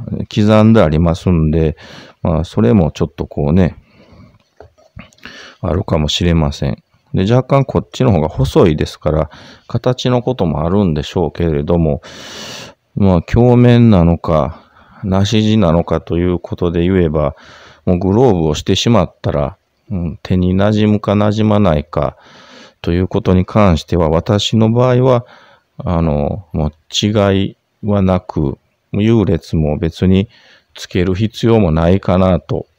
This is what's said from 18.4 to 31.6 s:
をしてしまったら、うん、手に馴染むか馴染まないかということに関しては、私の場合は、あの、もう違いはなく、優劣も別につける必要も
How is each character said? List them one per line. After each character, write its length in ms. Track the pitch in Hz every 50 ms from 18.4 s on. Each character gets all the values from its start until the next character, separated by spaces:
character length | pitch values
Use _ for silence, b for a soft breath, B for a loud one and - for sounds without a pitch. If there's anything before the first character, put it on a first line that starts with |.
| 80
を 80 | 78 78
し 80 | -
て 140 | - - 98
し 120 | - - 117
ま 140 | 117 101
っ 120 | 85 - - _
た 120 | - 95
ら、 240 | 80 76 73 - - _ _ _ _ _ _ -
う 60 | 104
ん、 220 | 90 87 78 - -
手 140 | - - 98
に 200 | 92 90 92 92
馴 160 | 95 101 107
染 160 | 107 107 107 104
む 120 | 104 101
か 120 | - 107
馴 200 | 101 104 104 107
染 120 | 104 110 107
ま 160 | 104 104 104
な 160 | 104 90 78
い 80 | 73 73
か 320 | - - 76 69 65 - B B B B B B B B B B B B B
と 120 | - 87
い 80 | 85 90
う 80 | 92 -
こ 120 | - 101
と 120 | - 98 92
に 100 | 92 90
関 340 | - - 110 104 95 82 78
し 60 | -
て 120 | - 90
は、 120 | 87 85 78
私 480 | 80 85 - - 104 104 - - 117
の 140 | 110 110 110
場 240 | 113 120 123 127 123
合 80 | 123
は、 240 | 127 135 123 117 - b b b b b b b b b _ -
あ 220 | - 87 87 85
の、 460 | 82 80 73 73 71 - - 101 - _
も 160 | - 80 78 76
う 40 | - _ _ -
違 560 | - - 107 104 107 107 101 101 98 98 98 -
い 60 | - _ _ _ _ _
は 200 | - 104 101 101
な 180 | 95 92 92 90
く、 380 | - - - 87 76 69 65 - _ _ _ _ _ _
優 320 | - 101 104 113 117 113 95
劣 320 | 92 87 80 - - -
も 200 | 80 78 76 76
別 300 | - 82 82 - - 95
に 220 | 92 95 95 98 - b b b b b b b b -
つ 140 | - - -
け 160 | - 95 87
る 100 | 95 92
必 320 | 92 110 107 - - 123
要 120 | 113 117
も 140 | 110